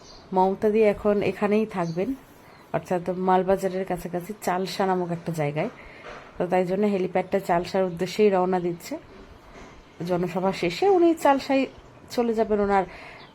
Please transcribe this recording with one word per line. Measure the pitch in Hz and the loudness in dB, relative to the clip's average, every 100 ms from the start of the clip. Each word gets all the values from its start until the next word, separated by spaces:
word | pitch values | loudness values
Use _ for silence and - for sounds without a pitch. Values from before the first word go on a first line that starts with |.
| - - - | -20 -20 -4
মমতা | 185 190 196 214 | 2 2 2 2
দি | 214 | 4
এখন | 214 202 208 208 | 4 2 0 2
এখানেই | - 185 202 208 220 | 0 -2 0 2 0
থাকবেন, | 196 170 165 202 269 - - - - - | -2 -4 -2 -4 -6 -12 -20 -20 -20 -8
অর্থাৎ | 165 - 180 175 | -6 -2 -4 -2
মালবাজারের | 180 185 185 185 196 190 185 190 | -2 2 2 4 0 0 -4 -4
কাছাকাছি | 175 180 175 175 208 | -6 -6 -8 -8 -8
চালসা | - 180 185 - 190 | -2 -2 -2 -2 0
নামক | 180 175 | 0 -2
একটা | 170 170 | -4 -6
জায়গায়। | 160 147 151 214 - - - - - - - | -2 -2 -2 -4 -6 -20 -20 -18 -18 -14 -6
তো | 180 | 0
তাই | 185 180 | 2 2
জন্য | 190 208 | 0 0
হেলিপ্যাডটা | 196 180 185 180 196 | 0 0 -2 0 -2
চালসার | 196 170 170 196 | 2 0 0 0
উদ্দেশ্যেই | 185 170 180 196 214 | 0 -2 -4 4 4
রওনা | 190 180 185 | 4 2 0
দিচ্ছে। | 175 170 - 311 - - - - - - - - - - 170 | -2 -6 -8 -12 -12 -20 -20 -20 -20 -20 -20 -20 -20 -10 -4
জনসভা | 175 180 185 190 | -2 -2 -2 -2
শেষে | 185 170 170 392 | 0 -4 0 2
উনি | 370 339 330 | 6 4 4
চালসায় | 285 277 - 269 262 - - - - | 4 2 2 0 0 -6 -20 -20 -8
চলে | - 240 | -2 0
যাবেন | 220 214 208 | 0 0 0
ওনার | 202 196 180 - - - - | 2 2 0 -8 -20 -20 -20